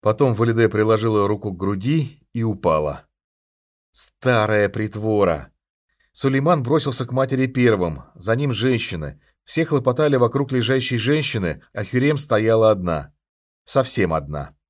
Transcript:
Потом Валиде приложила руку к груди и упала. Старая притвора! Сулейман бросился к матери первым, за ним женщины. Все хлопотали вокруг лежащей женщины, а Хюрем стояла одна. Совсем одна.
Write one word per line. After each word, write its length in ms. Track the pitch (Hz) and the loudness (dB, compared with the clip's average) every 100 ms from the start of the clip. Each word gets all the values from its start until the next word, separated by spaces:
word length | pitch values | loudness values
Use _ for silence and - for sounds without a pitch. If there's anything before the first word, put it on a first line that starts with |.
Потом 340 | 107 110 135 | -2 2 0
Валиде 340 | 110 117 113 113 | 2 0 4 2
приложила 580 | 107 107 110 113 107 101 | 2 2 2 2 0 0
руку 260 | 104 107 | -2 -6
к 40 | 90 | -6
груди 640 | 98 101 113 160 131 - _ | -4 -4 -2 -2 -2 -8 _
и 120 | 117 | -4
упала. 600 | 113 101 90 78 76 71 _ _ _ _ _ _ _ _ _ | -4 -2 0 0 0 -6 _ _ _ _ _ _ _ _ _
Старая 760 | - - _ 127 120 107 107 101 | -12 -12 _ 0 2 2 2 2
притвора! 840 | 101 107 104 110 107 95 78 69 _ _ _ _ _ _ | 0 -6 -4 -2 2 2 0 -6 _ _ _ _ _ _
Сулейман 500 | - 135 135 143 170 | -4 0 0 2 0
бросился 420 | 120 156 147 123 | 2 0 0 -4
к 80 | 120 | -4
матери 340 | 127 131 131 131 | -2 -2 0 -2
первым, 580 | 127 123 104 87 73 - | 2 2 2 0 -4 -14
за 220 | - 90 117 | -12 -4 -2
ним 160 | 143 | 0
женщины. 680 | 107 123 120 - 87 73 - _ _ | 0 0 0 -2 -8 -8 -12 _ _
Все 200 | - - | -8 -4
хлопотали 520 | 160 147 123 123 151 135 | 0 0 0 2 2 4
вокруг 360 | 120 139 139 | 2 0 -2
лежащей 460 | 127 113 131 120 123 | -2 0 0 0 -2
женщины, 640 | 107 151 - 113 90 73 _ | 0 0 0 -2 -4 -6 _
а 120 | - | -10
Хюрем 320 | 101 123 139 147 | -4 0 0 0
стояла 540 | 147 110 110 113 110 | 0 0 4 4 4
одна. 420 | 104 90 78 69 _ _ _ _ _ | 4 0 -4 -6 _ _ _ _ _
Совсем 500 | - 143 123 - 92 | -4 -2 0 0 0
одна. 400 | 80 69 73 69 _ | 0 -4 -10 -10 _